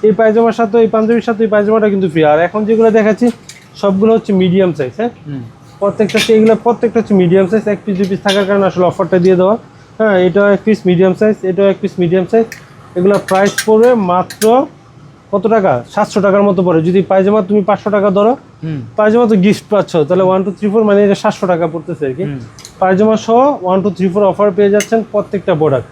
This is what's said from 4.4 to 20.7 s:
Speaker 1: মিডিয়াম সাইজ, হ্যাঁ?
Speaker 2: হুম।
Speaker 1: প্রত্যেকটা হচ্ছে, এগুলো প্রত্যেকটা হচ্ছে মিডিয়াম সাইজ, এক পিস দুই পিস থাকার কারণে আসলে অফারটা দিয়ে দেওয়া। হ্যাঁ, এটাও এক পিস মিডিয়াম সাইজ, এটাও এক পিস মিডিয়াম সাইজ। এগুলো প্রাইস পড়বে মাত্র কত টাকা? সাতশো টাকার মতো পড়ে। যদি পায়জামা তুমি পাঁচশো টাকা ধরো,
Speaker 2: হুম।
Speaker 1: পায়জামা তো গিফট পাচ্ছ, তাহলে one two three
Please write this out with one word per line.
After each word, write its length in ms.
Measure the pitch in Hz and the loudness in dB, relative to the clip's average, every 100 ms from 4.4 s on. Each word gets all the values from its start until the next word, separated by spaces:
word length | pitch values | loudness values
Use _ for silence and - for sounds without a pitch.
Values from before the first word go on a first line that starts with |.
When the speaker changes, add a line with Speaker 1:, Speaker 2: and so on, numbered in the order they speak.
Speaker 1:
মিডিয়াম 280 | 185 185 185 151 | 0 0 0 -2
সাইজ, 160 | 127 123 | -8 -6
হ্যাঁ? 120 | 240 - 147 | -8 -8 -14
Speaker 2:
হুম। 160 | 139 117 - - - | -14 -14 -20 -20 -6
Speaker 1:
প্রত্যেকটা 360 | 202 196 208 220 | -6 -2 -2 -2
হচ্ছে, 140 | - 220 | 0 2
এগুলো 160 | 220 214 | 4 2
প্রত্যেকটা 320 | 240 233 233 226 | 0 -2 -2 -2
হচ্ছে 140 | 214 202 | 0 0
মিডিয়াম 240 | 180 190 196 | 2 2 2
সাইজ, 140 | 220 214 | -2 -2
এক 40 | 202 | -6
পিস 100 | - 185 | -6 -4
দুই 80 | 196 | -4
পিস 100 | 190 202 | -4 -2
থাকার 180 | 196 190 | -2 0
কারণে 160 | 202 190 | 0 0
আসলে 140 | 165 180 | 0 -2
অফারটা 280 | - 175 185 | -2 -2 0
দিয়ে 120 | 180 180 | 2 2
দেওয়া। 140 | 185 233 - - - - | 2 0 -6 -20 -20 -2
হ্যাঁ, 180 | 220 190 180 | 0 2 2
এটাও 200 | 180 202 | 2 2
এক 60 | 196 - | 2 0
পিস 120 | 214 185 | 0 0
মিডিয়াম 240 | 175 190 175 | 2 2 2
সাইজ, 160 | 214 202 185 | 0 0 -4
এটাও 160 | 185 196 | 0 0
এক 60 | 190 | 0
পিস 120 | 196 - | -6 -4
মিডিয়াম 220 | 175 190 180 | 0 0 0
সাইজ। 140 | 226 226 - - - - 180 | -2 -2 -8 -20 -20 -12 -2
এগুলো 160 | 185 202 - | 0 0 0
প্রাইস 220 | 190 196 202 - | 0 0 -2 0
পড়বে 240 | 220 240 247 185 | 2 4 2 0
মাত্র 320 | 180 180 - 214 247 294 - - - - - - | -2 -2 -2 0 2 0 -10 -20 -20 -20 -20 -6
কত 120 | 202 208 | -4 0
টাকা? 180 | 220 190 123 120 | 0 2 -2 -4
সাতশো 240 | - 208 214 196 | -4 -2 0 2
টাকার 160 | 196 202 | 2 2
মতো 120 | 185 180 | 2 0
পড়ে। 140 | 165 160 | 0 2
যদি 120 | 185 180 | 0 0
পায়জামা 300 | 190 190 214 185 | 0 2 0 0
তুমি 120 | 208 190 | -2 0
পাঁচশো 200 | 202 - 202 | -2 -2 -2
টাকা 120 | 202 196 | 0 2
ধরো, 140 | 214 277 - - | 0 -2 -8 -14
Speaker 2:
হুম। 160 | 160 151 113 - | -10 -10 -10 -2
Speaker 1:
পায়জামা 260 | 214 226 240 | 0 2 2
তো 60 | 214 | 2
গিফট 200 | 190 - - | 2 0 -2
পাচ্ছ, 200 | 208 180 170 143 | -2 0 -2 0
তাহলে 160 | 180 190 | 0 2
one 80 | 185 | 0
two 100 | 190 180 | -2 -4
three 120 | 208 | -2